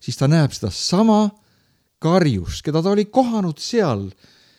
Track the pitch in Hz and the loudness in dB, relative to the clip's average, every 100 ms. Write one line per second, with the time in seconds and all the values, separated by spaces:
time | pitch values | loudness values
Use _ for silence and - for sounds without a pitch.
0 | - - 139 165 143 - 107 - - 175 | -12 -2 2 2 2 -2 -8 -6 -2 2
1 | 226 208 214 - _ _ _ _ _ _ | 4 4 2 -4 _ _ _ _ _ _
2 | 160 185 160 107 87 - - 151 175 208 | 0 2 2 0 -4 -8 -4 -2 0 0
3 | 208 254 247 226 180 151 - 233 180 104 | 0 0 0 0 -2 -6 -4 0 0 -2
4 | 98 - _ _ _ | -6 -12 _ _ _